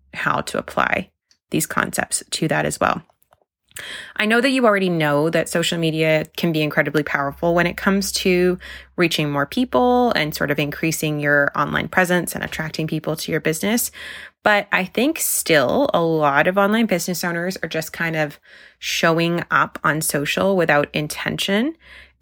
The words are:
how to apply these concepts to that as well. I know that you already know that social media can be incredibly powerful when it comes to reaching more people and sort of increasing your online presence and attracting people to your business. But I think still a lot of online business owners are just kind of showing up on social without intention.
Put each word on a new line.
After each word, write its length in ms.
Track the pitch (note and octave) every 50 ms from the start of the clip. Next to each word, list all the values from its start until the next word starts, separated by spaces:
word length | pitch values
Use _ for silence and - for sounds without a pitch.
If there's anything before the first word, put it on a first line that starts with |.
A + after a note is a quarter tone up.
| _ _ -
how 280 | - - D3+ - - -
to 160 | - - -
apply 520 | - - - - B1+ - - - F#3+ - _ _ _ _ _ _ _ -
these 160 | - E3 D#3+
concepts 560 | - - - - - - - - - - - - -
to 160 | - - E3
that 180 | D#3 D#3 D#3 D3+
as 140 | D3+ - -
well. 240 | - - - - - _ _ _ _ _ _ _ _ _ _ _ _ _ - - - - - - - - -
I 120 | - G#3+
know 140 | G#3+ A3+ A#3+
that 100 | A#3 C#4
you 160 | C4 C4 A#3+
already 220 | A3 G3+ G3 F#3+ F3+
know 400 | F3 E3 D#3 D3 C#3+ C#3+ D3+ E3
that 200 | E3 E3 D#3+ -
social 280 | - F3 E3 - F3
media 500 | E3+ E3 D#3+ D#3 D#3 D#3+ D#3+ D#3 D#3 D#3 - _
can 160 | - - E3+ E3
be 100 | D#3+ D3+
incredibly 400 | D3+ - - D3+ D3 C#3+ D#3 D3
powerful 500 | - - D3 C#3 C#3+ C#3+ - - E3+ E3+
when 140 | F3 E3+
it 100 | F3 -
comes 360 | - - G3+ F#3+ G3+ G3 F#3+ -
to 480 | - - F#3+ F3+ F3+ F3+ F3+ F3+ F#3 - - - - - - _
reaching 320 | - F3+ E3 - - D3+ D3
more 180 | C#3+ C#3+ C#3
people 640 | - - B3 C4 B3 - B3 B3 B3 B3 B3 B3 A#3+ -
and 240 | - D#3 D3+ D#3
sort 160 | - E3 D#3 C#3+
of 80 | -
increasing 580 | D3+ C#3+ D3 - - D#3+ D#3 - - D#3 D3+ D3
your 320 | D3 D3 D3 D3 C#3+ D3 -
online 320 | D#3 D3 D3+ D3 D3 - E3
presence 480 | - - F#3 F3 F3+ F3+ E3 - -
and 80 | - -
attracting 420 | - - - D#3+ D#3+ - - D#3+
people 300 | D#3 E3 D#3 - D#3 D3+
to 160 | - - - D#3+
your 80 | D#3
business. 500 | - D#3+ D#3 D#3+ - G3+ A3 A#3+ - - - - - - - - - - _ _ -
But 240 | G#3+ G#3 G3+ G3 -
I 140 | - F3+ F#3
think 340 | F#3 - - A3+ D4 D#4+ -
still 720 | - - - - - - E3 D3 C3 A#2+ - - C#4+ - -
a 80 | F3 E3+
lot 440 | E3 D#3+ D#3 D3+ C#3+ C#3 C#3+ D#3
of 120 | F3+ F#3 G3+
online 280 | G3+ G3+ G#3+ A3+ A#3
business 380 | G#3+ F#3+ E3+ E3 - F3+ - -
owners 320 | F3+ E3+ E3+ E3+ F#3 F#3+ -
are 80 | - E3
just 240 | - D#3+ D#3+ - -
kind 220 | - E3+ E3 D#3+
of 240 | D#3 D#3 D3 - - _ - - - - - _ _
showing 640 | - - - - - E3+ E3 E3 E3+ E3+ E3+ E3 D3+ -
up 300 | D#3+ D3 D3+ D#3 - - -
on 180 | D#3+ C#3+ D#3
social 560 | D#3 - - D3+ C#3+ C#3+ - - F#3 G3 G3
without 380 | F#3 E3 D#3+ D3+ D3 D3 - -
intention. 800 | D#3+ D3+ D#3 - - - - D#3+ D#3 - - G3 G#3 A#3 D4+ E4 _ _ - - - - - _ _